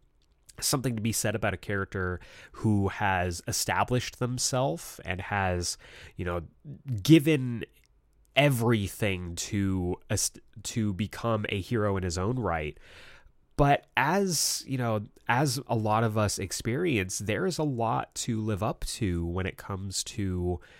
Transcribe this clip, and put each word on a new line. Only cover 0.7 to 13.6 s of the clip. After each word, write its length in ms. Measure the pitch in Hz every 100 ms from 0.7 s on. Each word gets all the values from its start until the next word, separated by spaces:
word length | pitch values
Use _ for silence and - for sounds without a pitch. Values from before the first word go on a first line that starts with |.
| 143 127 113
to 60 |
be 100 | 113
said 240 | 107 110 104
about 180 | 107
a 40 | 92
character 600 | - 101 98 98 90 90 - - -
who 340 | - 113 104 98
has 540 | - 104 92 90 87 -
established 760 | - - 90 120 123 - -
themselves 800 | 123 123 - 127 139 165 - -
and 160 | - 90
has, 580 | - 101 95 90 87 - - - - -
you 80 |
know, 180 | 87 87 78 - 147 135 139 110
given 640 | 95 160 143 147 127 117 - _ _ _ _ _ _ -
everything 1000 | 147 127 117 113 98 - 107 92 90 85
to 640 | - 104 98 95 90 92 -
est-, 300 | 107 - - - -
to 300 | - - 107
become 520 | 92 107 - 117 110 104
a 100 | 101
hero 380 | 90 117 104 98
in 60 |
his 140 | 90 87
own 220 | 95 127
right. 380 | 104 82 76 - - - - - - _ _
But 300 | -